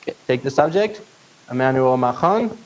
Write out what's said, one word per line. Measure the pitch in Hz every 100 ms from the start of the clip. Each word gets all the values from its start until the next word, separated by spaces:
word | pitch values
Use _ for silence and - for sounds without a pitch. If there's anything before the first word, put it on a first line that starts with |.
Okay, | - - -
take | 127
the | 135
subject, | 139 151 170 214 214 - _ _ _ -
Emmanuel | 123 131 131 131 127
Macron. | 123 123 170 208 233 -